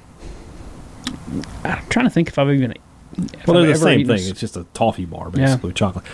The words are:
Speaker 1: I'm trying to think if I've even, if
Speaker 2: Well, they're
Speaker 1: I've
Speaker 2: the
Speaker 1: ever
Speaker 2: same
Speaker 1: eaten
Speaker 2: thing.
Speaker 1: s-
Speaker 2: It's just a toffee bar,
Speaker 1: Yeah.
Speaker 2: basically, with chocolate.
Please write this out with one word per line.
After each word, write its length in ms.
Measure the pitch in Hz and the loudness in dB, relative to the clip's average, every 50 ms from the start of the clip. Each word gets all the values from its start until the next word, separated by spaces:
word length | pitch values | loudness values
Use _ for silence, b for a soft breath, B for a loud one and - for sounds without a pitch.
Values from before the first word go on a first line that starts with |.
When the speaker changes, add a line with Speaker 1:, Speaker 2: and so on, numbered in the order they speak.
| b b - - - - - - - - - - - - - - - - - - - - - - - - - 85 - - - - - | b b -20 -18 -16 -16 -16 -16 -18 -18 -18 -18 -18 -18 -16 -18 -18 -18 -20 -10 -10 -10 -10 -10 -10 -8 -8 -8 -8 -8 -14 -8 -6
Speaker 1:
I'm 220 | - - - - - | -6 -6 -6 -6 -2
trying 160 | - 233 254 | 0 2 2
to 40 | 202 | 4
think 180 | - 165 170 - | 4 2 2 2
if 100 | - 147 | 2 2
I've 120 | 139 139 | 2 4
even, 220 | 143 139 127 120 | 4 2 2 0
if 760 | - - - - - - - - - - - - - - - | -4 -10 -16 -20 -20 -20 -20 -12 -8 -8 -8 -8 -8 -4 2
Speaker 2:
Well, 80 | 170 170 | 4 6
they're 80 | 175 | 6
Speaker 1:
I've 40 | 170 | 6
Speaker 2:
the 40 | 156 | 6
Speaker 1:
ever 60 | 147 156 | 4 4
Speaker 2:
same 220 | 165 - 147 - | 4 4 4 4
Speaker 1:
eaten 160 | 139 123 113 | 4 4 2
Speaker 2:
thing. 80 | 98 92 | 0 0
Speaker 1:
s- 60 | 95 | -4
Speaker 2:
It's 100 | 92 - | -6 -6
just 160 | 117 107 - | -8 -8 -8
a 80 | 90 85 - _ | -12 -14 -12 _
toffee 300 | - 117 113 - - 90 | 0 0 0 0 -2 -8
bar, 220 | 82 82 82 78 85 90 | -8 -8 -12 -10 -4 -2
Speaker 1:
Yeah. 120 | 135 135 | 2 2
Speaker 2:
basically, 220 | 135 131 123 - 90 | 2 2 2 -2 -4
with 80 | 90 | 0
chocolate. 280 | - 110 95 92 95 B B | 0 0 0 0 -6 B B